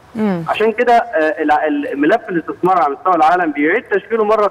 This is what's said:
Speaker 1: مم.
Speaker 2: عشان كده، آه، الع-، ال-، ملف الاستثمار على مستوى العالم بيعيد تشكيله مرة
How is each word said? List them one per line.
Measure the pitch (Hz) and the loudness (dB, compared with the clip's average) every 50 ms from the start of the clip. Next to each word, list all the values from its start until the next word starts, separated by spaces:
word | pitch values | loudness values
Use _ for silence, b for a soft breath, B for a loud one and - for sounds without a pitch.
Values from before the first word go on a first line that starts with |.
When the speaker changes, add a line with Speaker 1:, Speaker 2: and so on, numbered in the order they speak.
| - - - | -20 -12 -6
Speaker 1:
مم. | 220 220 202 185 170 165 - | -4 -2 -2 -2 -4 -4 -4
Speaker 2:
عشان | - - 208 226 | -2 0 0 0
كده، | 214 - 240 240 233 | 0 0 2 2 2
آه، | 233 - - - 160 156 156 151 - | 2 2 0 -2 0 0 0 0 -2
الع-، | 156 151 151 147 156 | 0 0 0 0 0
ال-، | 156 147 143 143 - 139 | -2 -2 -4 -4 -6 -4
ملف | 139 147 165 214 226 - 214 | -2 0 2 0 0 -2 -6
الاستثمار | 185 165 - - 139 - - 185 190 175 | -6 -6 -6 -6 -6 -4 -2 0 2 2
على | 156 143 139 | 0 -2 -2
مستوى | - - 190 180 | -4 -2 -2 2
العالم | 160 151 160 180 180 175 156 | 2 4 2 2 2 0 -2
بيعيد | 143 147 147 156 190 254 | -2 0 0 0 0 -2
تشكيله | - - 214 190 - - 226 226 214 | -2 -2 -4 -4 -2 -2 -2 -2 0
مرة | 208 220 214 208 196 | 0 2 2 0 0